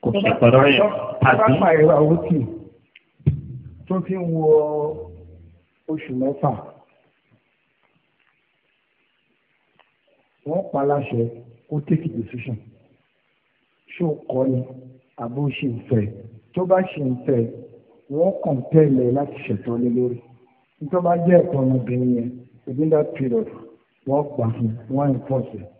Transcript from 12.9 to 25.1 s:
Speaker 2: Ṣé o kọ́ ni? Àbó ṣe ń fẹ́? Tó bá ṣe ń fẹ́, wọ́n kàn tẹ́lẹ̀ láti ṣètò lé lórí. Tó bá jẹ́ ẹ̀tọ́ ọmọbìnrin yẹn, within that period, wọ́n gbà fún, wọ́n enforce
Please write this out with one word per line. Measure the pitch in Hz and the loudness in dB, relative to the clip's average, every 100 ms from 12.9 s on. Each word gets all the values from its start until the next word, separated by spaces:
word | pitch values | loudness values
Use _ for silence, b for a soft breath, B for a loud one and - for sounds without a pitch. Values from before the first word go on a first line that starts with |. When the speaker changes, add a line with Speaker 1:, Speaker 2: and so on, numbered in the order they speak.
| _ _ _ _ _ _ _ _ _ _ | _ _ _ _ _ _ _ _ _ _
Speaker 2:
Ṣé | - | -6
o | 170 147 | -4 -4
kọ́ | - 127 131 | -6 -2 0
ni? | 127 123 - - - _ | -2 -4 -14 -20 -20 _
Àbó | - 117 127 143 | -12 -10 -4 -4
ṣe | 123 139 | -4 -6
ń | 117 | -6
fẹ́? | - 117 104 - - - _ | -2 -2 -2 -8 -18 -20 _
Tó | - | -6
bá | 180 185 | 2 2
ṣe | 190 - | 2 -4
ń | 135 123 | -4 -4
fẹ́, | - 127 113 - - - _ _ _ | 0 0 0 -6 -20 -20 _ _ _
wọ́n | 139 180 196 | 0 0 0
kàn | 180 135 | -4 -4
tẹ́lẹ̀ | - 160 151 131 123 | 2 4 6 4 2
láti | 135 143 - | 0 -2 -8
ṣètò | - 104 - 117 | -6 -6 -4 -2
lé | 123 | 0
lórí. | 120 123 120 - - _ _ _ _ | 0 -2 -4 -14 -20 _ _ _ _
Tó | 147 180 | -4 -2
bá | 170 | 0
jẹ́ | 170 170 175 | 2 6 6
ẹ̀tọ́ | - 139 | 4 2
ọmọbìnrin | 131 131 117 123 127 | 2 2 0 -2 0
yẹn, | 120 120 - - _ | 0 -2 -10 -20 _
within | - 131 156 | -10 -2 2
that | 156 147 | 2 0
period, | - 131 117 104 - - - _ _ - | -4 -2 -2 -4 -12 -20 -20 _ _ -4
wọ́n | 139 | -2
gbà | 147 - 117 | -2 -4 -4
fún, | 113 117 113 - | -2 -4 -6 -6
wọ́n | 131 | -2
enforce | 143 | -2